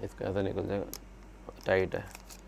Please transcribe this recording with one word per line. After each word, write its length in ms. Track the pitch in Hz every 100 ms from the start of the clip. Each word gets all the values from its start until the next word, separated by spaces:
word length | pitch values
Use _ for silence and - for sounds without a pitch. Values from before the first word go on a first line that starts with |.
इसका 220 | 98 - 101
ऐसा 160 | 95
निकल 260 | 98 95 98
जाएगा, 180 | 98 - - - - - - - - -
Tight 300 | 95 90 82
है, 100 | - - - -